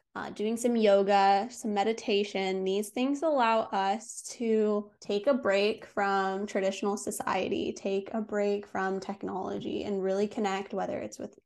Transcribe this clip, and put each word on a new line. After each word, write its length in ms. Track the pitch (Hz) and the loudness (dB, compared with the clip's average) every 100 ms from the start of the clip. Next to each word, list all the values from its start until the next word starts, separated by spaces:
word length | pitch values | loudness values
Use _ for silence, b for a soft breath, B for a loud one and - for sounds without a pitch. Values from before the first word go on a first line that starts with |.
| _ | _
uh, 160 | - - | -10 -8
doing 260 | - 214 233 | -4 -2 0
some 200 | 240 233 | 2 4
yoga, 680 | 214 196 196 202 196 196 233 | 6 6 6 6 6 4 2
some 240 | - 226 | -6 -2
meditation, 920 | 202 208 226 - 202 202 190 190 190 | 0 0 0 0 0 0 -2 -2 0
these 240 | 190 196 208 | 0 0 -2
things 340 | 247 262 285 | -2 0 0
allow 380 | 320 277 226 226 220 | 2 2 4 2 0
us 500 | 202 196 220 - - - - | 0 0 -2 -6 -14 -14 -4
to 520 | 226 220 214 208 208 _ | 2 4 4 2 -2 _
take 260 | - 202 240 | -4 0 2
a 80 | |
break 500 | 254 214 196 208 220 | 2 2 2 2 -2
from 600 | - - 196 196 190 190 208 | -6 -2 0 2 0 -2 -4
traditional 500 | 208 190 196 202 208 | -2 -2 0 -2 -2
society, 800 | - 208 - 190 - 202 - 226 | -4 -6 -2 -2 -2 -2 -4 -4
take 320 | 196 196 196 | -4 -4 -4
a 60 | 226 | -6
break 460 | 214 208 202 202 202 | -4 -2 0 -2 -4
from 320 | 202 190 190 | -4 -2 -4
technology, 840 | - 202 190 190 196 202 - 208 | -6 -8 -6 -6 -6 -6 -6 -6
and 180 | 208 196 | -4 -2
really 240 | 190 190 208 | 0 0 0
connect, 460 | - 208 190 196 | 0 -2 -2 -4
whether 260 | 190 185 196 | -4 -4 -4
it's 200 | 214 - | -8 -10
with 200 | - - | -14 -10